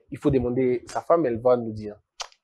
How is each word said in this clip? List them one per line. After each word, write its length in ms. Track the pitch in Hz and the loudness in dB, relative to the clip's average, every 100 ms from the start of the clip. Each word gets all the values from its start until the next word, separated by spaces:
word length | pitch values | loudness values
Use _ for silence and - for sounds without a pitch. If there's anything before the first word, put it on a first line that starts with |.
| - | -18
Il 60 | 135 | -4
faut 140 | 151 | 0
demander 520 | 135 123 123 127 120 - | 2 0 0 0 0 -4
sa 140 | 117 | -4
femme, 240 | - 170 135 | 2 2 2
elle 140 | 113 | 0
va 160 | 127 123 | 2 2
nous 160 | 113 | 0
dire. 240 | 107 104 - _ - - _ | -8 -12 -14 _ -18 -18 _